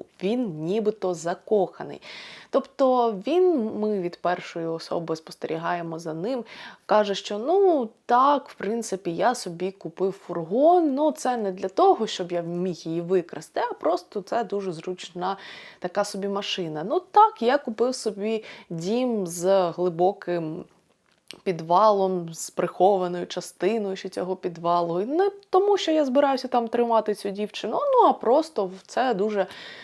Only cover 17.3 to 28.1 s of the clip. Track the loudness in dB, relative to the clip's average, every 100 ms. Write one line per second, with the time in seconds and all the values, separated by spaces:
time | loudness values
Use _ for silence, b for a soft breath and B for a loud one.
17.3 | 4 0 0 0 -2 -2 -2 -6 -4 -4
18.3 | -4 -6 B -12 -8 -4 -2 0 -2 -4
19.3 | -2 2 4 2 0 -2 2 0 0 -4
20.3 | -4 -4 -8 -12 _ _ _ _ _ -20
21.3 | -8 -4 -4 2 6 6 6 2 0 -4
22.3 | -8 -8 -4 -2 4 4 4 0 -4 -6
23.3 | -8 -12 -2 0 0 -2 -6 -8 -6 -4
24.3 | -4 -6 -4 0 0 0 -2 -2 0 0
25.3 | -2 0 2 4 2 2 2 2 4 2
26.3 | 2 0 -2 0 0 2 2 2 -2 -4
27.3 | -6 -6 -6 -4 -2 2 6 6